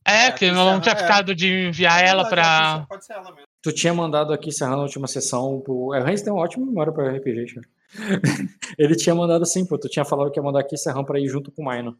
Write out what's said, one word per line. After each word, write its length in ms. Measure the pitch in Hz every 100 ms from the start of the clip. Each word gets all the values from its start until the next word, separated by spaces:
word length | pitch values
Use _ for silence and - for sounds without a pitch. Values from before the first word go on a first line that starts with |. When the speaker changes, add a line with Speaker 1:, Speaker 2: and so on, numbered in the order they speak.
Speaker 1:
É, 60 | -
Speaker 2:
É, 220 | 214 254
Speaker 1:
que 140 | - 185
Speaker 2:
Arquícia 60 |
Speaker 1:
não 140 | 180 185
Speaker 2:
Han, 120 | 190
Speaker 1:
tinha 140 | 220
Speaker 2:
é. 40 | 214
Speaker 1:
ficado 340 | 175 202 190
de 340 | 170 185 185 180
enviar 340 | 160 175 170
Speaker 2:
É 60 | 185
Speaker 1:
ela 160 | 190
Speaker 2:
verdade, 60 | 220
Speaker 1:
pra 120 | 180 165 160 156
Speaker 2:
Arquícia, 140 | 156 147
pode 160 | - -
ser 60 |
ela 180 | 214 -
mesmo. 160 | 143 - _
Speaker 3:
Tu 100 | 156
tinha 200 | 156 170
mandado 380 | 170 160 151 151
a 20 | 151
Arquícia 300 | 156 143 131
Han 40 | 139
na 60 |
última 240 | 139 139 135
sessão 540 | 135 - 123 135 135
pro, 340 | 135 127 127
é, 60 | 139
o 40 |
Renz 180 | 131 202
tem 100 | 208
uma 100 | 196
ótima 240 | 175 247 262
memória 260 | 196 151
pra 140 | 156 135
R 80 | 135
P 140 | 135 113 120
G, 80 |
cara. 140 | 117 - _ _
<laughs> 880 | 202 214 196 160 - - - - 156
Ele 160 | 147
tinha 200 | 160 175
mandado 300 | 170 170 165 170
sim, 180 | 185 180
pô. 120 | 143
Tu 100 | 131
tinha 160 | 156
falado 260 | 139 143 143
que 80 | 143
ia 40 |
mandar 160 | 139 139
a 20 |
Arquícia 300 | 135 151 156
Han 120 | 135
pra 140 | 139 143
ir 80 | 139
junto 240 | 139 139
com 120 | -
o 40 | 139
Mino. 280 | 123 120